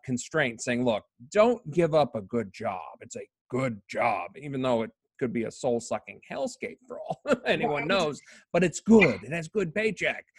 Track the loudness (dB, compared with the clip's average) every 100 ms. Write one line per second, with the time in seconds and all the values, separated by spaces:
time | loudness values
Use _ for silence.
0 | -4 -6 -2 0 0 -2 -4 0 0 0
1 | -4 _ -2 4 4 4 -2 0 2 4
2 | 2 -2 -4 -4 -4 -6 -6 -6 -10 -16
3 | -16 -14 -16 _ -8 -4 -2 -4 -8 0
4 | 0 0 -4 -12 -8 -2 0 0 0 _
5 | _ -6 -4 -2 -4 -4 -2 -2 -2 -8
6 | -8 -20 -12 -6 -6 -6 -12 -12 -16 -14
7 | -8 -8 -2 -2 0 0 0 -2 0 0
8 | 0 -4 -14 -20 _ 2 2 0 8 8
9 | 8 2 -6 -8 -4 -4 -2 -2 -2 0
10 | -2 -4 -10